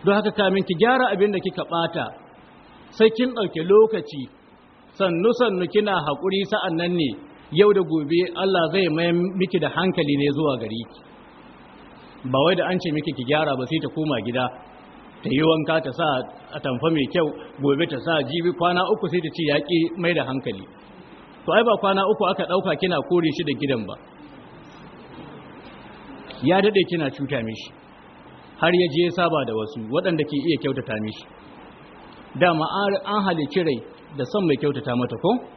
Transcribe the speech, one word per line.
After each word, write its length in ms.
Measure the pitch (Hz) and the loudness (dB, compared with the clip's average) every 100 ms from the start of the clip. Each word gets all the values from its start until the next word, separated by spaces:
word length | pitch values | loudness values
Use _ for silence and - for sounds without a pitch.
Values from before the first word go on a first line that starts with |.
Don 140 | 170 | 4
haka 160 | 202 214 | 2 2
kamin 320 | 208 196 190 | 0 2 2
ki 100 | 185 165 | 0 2
gyara 300 | 226 254 240 | 4 4 2
abin 220 | 196 208 | 2 2
da 60 | 196 | 2
kika 260 | 190 180 | -4 -6
ɓata, 400 | 151 170 165 165 117 - - - - - - - - | -4 -2 -2 -4 -6 -10 -20 -20 -20 -20 -20 -20 -20
sai 200 | - 220 | 4 4
kin 200 | 220 254 | 4 -2
ɗauki 300 | 233 185 165 | 0 -4 -2
lokaci 600 | 165 202 220 214 - 147 123 - - - - - - - | 4 6 6 2 -8 -12 -12 -16 -20 -20 -20 -20 -20 -2
sannu-sannu 680 | 196 170 208 240 240 190 170 | 0 2 2 4 2 2 0
kina 240 | 208 208 | 0 2
haƙuri, 460 | 185 151 143 185 190 | 0 -2 -2 0 0
sa'an 300 | 196 214 180 165 | 0 -2 -2 -2
nan 160 | 175 | 0
ne 160 | 175 147 101 - - - | 0 -2 -4 -14 -20 -6
yau 220 | 151 208 | 4 6
da 80 | 196 | 6
gobe 400 | 165 160 143 170 180 | 2 0 2 0 0
Allah 320 | 170 190 185 160 | 0 0 2 2
zai 200 | 180 180 | 2 2
mayar 260 | 151 170 | 2 2
miki 440 | 170 180 190 180 185 | 2 0 0 0 0
da 100 | 147 | 0
hankali 460 | - 185 180 147 143 | 0 0 0 0 2
ne 100 | 143 | 2
zuwa 280 | 147 156 127 | 2 0 0
gare 220 | 113 113 | -4 -8
ki. 180 | 117 - - - - - - - - - - - - - | -10 -16 -20 -20 -20 -20 -20 -20 -20 -20 -20 -20 -20 -14
Ba 160 | 131 131 | -2 2
wai 160 | 151 | 4
da 120 | 180 160 | 2 0
an 100 | 185 | -2
ce 120 | 180 | -2
miki 220 | 151 147 | -4 -4
ki 120 | 135 | -6
gyara 300 | 123 147 156 131 | 0 0 2 -2
ba 80 | |
sai 140 | 127 160 | -2 -2
ta 100 | 139 | -4
koma 300 | - 156 127 | -4 -2 -2
gida, 240 | 104 120 127 - - - - - - - | -2 -2 -4 -6 -18 -20 -20 -20 -20 -12
ta 100 | - | -2
yi 100 | 131 | 2
wanka, 400 | 160 160 151 160 | 4 2 2 -2
ta 100 | 160 | -2
sa 140 | - 165 131 - - - | -2 0 0 -4 -12 -16
atamfa 380 | 151 139 123 156 | -8 -4 -2 0
mai 160 | 160 127 | 0 0
kyau, 180 | 180 156 - - - | 0 -2 -4 -14 -2
gobe 300 | 139 143 170 | 0 2 0
ta 100 | 139 | -2
sa, 240 | 135 160 | -2 -2
jibi 300 | 131 165 170 | 0 -2 -2
kwana 300 | 175 170 180 | 0 0 2
uku 240 | 185 214 180 | 0 0 0
sai 120 | 175 | -2
ta 100 | 160 | -4
ce 120 | - | -2
ya 120 | 156 143 | 0 0
ƙi 220 | 151 175 165 | 2 0 0
mai 200 | 165 170 | 0 0
da 120 | 165 | 0
hankali. 400 | 127 131 127 98 95 - - - - - - - | -2 -4 -6 -10 -12 -20 -20 -20 -20 -20 -20 -12
To 120 | - | 2
ai 100 | 180 | 4
ba 100 | 233 202 | 4 2
kwana 260 | 196 196 | 2 2
uku 200 | 196 214 185 | 2 2 0
aka 180 | 196 | 0
ɗauka 320 | 175 180 190 151 | 0 0 0 -2
kina 200 | 185 165 | 0 -2
kore 280 | 127 175 160 | 2 2 2
shi 120 | 143 | -2
da 80 | 156 123 | -4 -2
gidan 300 | 139 123 98 | -2 -2 -4
ba. 80 | - - - - - - - - - - - - - - - - - - - - - - - - - | -12 -16 -20 -20 -20 -20 -20 -20 -20 -20 -20 -20 -18 -18 -18 -20 -20 -20 -20 -20 -20 -18 -18 -16 -4
Ya 220 | 127 185 | 2 4
daɗe 220 | 202 196 | 4 2
kina 240 | 180 175 143 | 0 0 -4
cuta 320 | - 135 139 | -4 -4 -4
mishi, 300 | 113 110 - - - - - - - - - | -4 -8 -14 -20 -20 -20 -20 -20 -20 -20 -20
har 180 | - 165 | -2 2
ya 120 | 180 180 | 4 2
je 120 | 147 | 2
ya 60 | 175 | 0
saba 340 | 170 170 156 127 | 2 2 2 0
da 60 | |
wasu 260 | 110 107 117 107 | -2 -4 -8 -4
waɗanda 360 | 139 185 160 | -2 0 0
ke 120 | 147 147 | -2 -2
iya 200 | 139 147 | 0 0
kyautata 360 | 143 127 - 110 | 0 -4 -4 -6
mishi. 260 | 107 104 - - - - - - - - - - - | -6 -8 -16 -20 -20 -20 -20 -20 -20 -20 -20 -20 -14
Dama 300 | - 180 160 | 2 2 4
an, 280 | 160 190 202 196 | 0 0 0 0
an 180 | - 208 | 0 0
halicci 400 | 196 170 143 196 | 0 0 0 0
rai 160 | 165 123 - - - | 0 -2 -6 -20 -18
da 140 | 139 | -8
son 200 | 127 208 | -4 0
mai 120 | 180 131 | 2 2
kyautata 360 | 147 127 120 | 0 -2 -4
mata 220 | 120 123 110 | -4 -4 -2
ko? 140 | 170 247 - | 0 0 -4